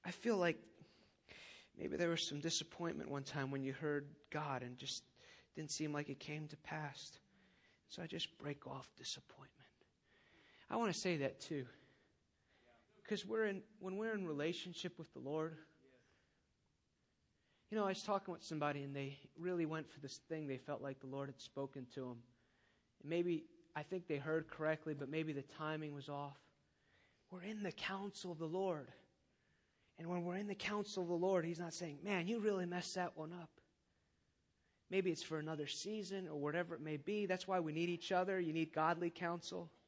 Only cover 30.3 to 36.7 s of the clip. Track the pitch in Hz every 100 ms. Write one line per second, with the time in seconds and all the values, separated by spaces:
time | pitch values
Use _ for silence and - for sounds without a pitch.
30.3 | 185 208 202 214 208 208 - 175 170 185
31.3 | 185 165 165 170 - 170 143 180 190 170
32.3 | 233 208 196 175 175 - 185 175 - 156
33.3 | 175 160 - _ _ _ _ _ _ _
34.3 | _ _ _ _ _ _ 190 185 156 -
35.3 | 156 156 156 143 - 196 214 185 196 180
36.3 | 151 147 160 175